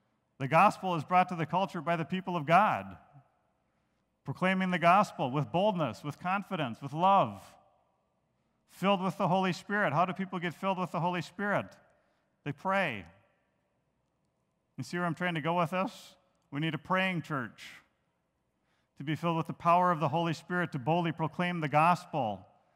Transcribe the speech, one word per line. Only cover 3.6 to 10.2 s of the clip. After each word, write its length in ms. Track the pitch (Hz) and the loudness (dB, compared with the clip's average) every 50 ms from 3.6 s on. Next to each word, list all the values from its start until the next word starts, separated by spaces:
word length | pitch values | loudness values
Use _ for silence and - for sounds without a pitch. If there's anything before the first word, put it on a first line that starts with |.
| _ _ _ _ _ _ _ _ _ _ _ _ _ | _ _ _ _ _ _ _ _ _ _ _ _ _
proclaiming 480 | - 131 - 180 185 190 185 185 185 | -12 -6 -2 0 0 2 2 0 0
the 80 | 180 175 | 0 4
gospel 520 | 170 170 175 202 202 - - - 160 127 | 6 6 6 6 6 2 0 -4 -4 -2
with 200 | 123 151 139 107 | 0 -2 -2 -2
boldness, 520 | - 170 190 214 202 175 156 123 107 - - | 0 0 0 0 0 0 -2 -2 -4 -6 -10
with 160 | 139 139 - | -10 -10 -8
confidence, 640 | - 180 190 202 190 - 196 170 151 123 110 - | -6 -4 -4 -4 -4 -6 -6 -4 -4 -6 -6 -8
with 120 | 139 139 139 | -10 -8 -4
love, 600 | 156 175 190 196 196 156 113 101 92 - - - - _ _ _ _ _ _ _ _ _ _ _ _ _ _ _ _ _ _ _ _ _ _ | 0 4 4 6 6 4 2 -2 -8 -16 -20 -20 -20 _ _ _ _ _ _ _ _ _ _ _ _ _ _ _ _ _ _ _ _ _ _
filled 320 | - - 175 196 202 185 | -10 -2 0 2 2 2
with 160 | 185 190 - - | 0 -2 -2 -2
the 120 | 208 165 | 0 0
Holy 240 | 175 190 185 185 170 | 2 2 2 0 -2
Spirit. 400 | - - - 202 208 202 165 135 | -4 -6 -4 -2 0 0 0 2
How 100 | 156 180 | 2 0
do 80 | 185 | 0
people 260 | 180 - | -2 -4